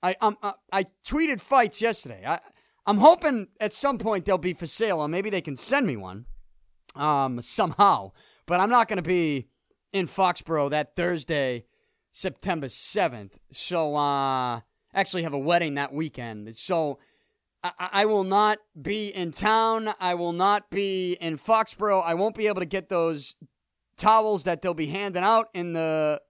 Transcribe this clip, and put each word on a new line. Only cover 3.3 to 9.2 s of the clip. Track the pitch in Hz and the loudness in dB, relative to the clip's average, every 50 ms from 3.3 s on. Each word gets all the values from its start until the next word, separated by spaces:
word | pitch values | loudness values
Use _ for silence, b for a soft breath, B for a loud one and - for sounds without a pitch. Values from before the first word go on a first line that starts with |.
| 269 226 196 180 _ _ | 0 0 -4 -8 _ _
at | 220 214 | -4 -4
some | - - - 285 277 214 | -4 -2 -2 -2 -2 0
point | - 220 214 190 156 | -2 -2 -2 -2 0
they'll | 202 196 185 | 0 0 0
be | 147 180 175 | 0 -2 -4
for | - 175 151 | -4 -8 -10
sale, | - - 220 220 190 160 | -4 -2 0 0 0 0
or | 151 151 | -2 -2
maybe | 160 175 196 214 | -2 -2 -4 -2
they | 202 185 | -4 -4
can | - - 139 | -4 -6 -10
send | 127 - - 254 285 269 190 | -10 -4 -2 0 0 2 0
me | 131 | -2
one, | 107 95 92 92 101 123 - - - - - _ _ _ _ _ _ _ _ - | -4 -8 -10 -12 -14 -14 -14 -16 -16 -16 -20 _ _ _ _ _ _ _ _ -8
um, | 143 143 151 151 139 135 131 127 120 | -4 0 0 2 2 2 0 -2 -6
somehow. | 117 - - - 214 170 127 - 202 202 170 127 98 95 b b b b b b b | -8 -8 -2 -2 0 -2 4 4 6 6 6 4 0 -8 b b b b b b b
But | - 175 180 | -2 0 2
I'm | 190 214 | 2 4
not | 240 247 226 - | 4 4 4 4
gonna | 214 190 | 0 -4
be | 165 151 185 180 | -2 0 0 2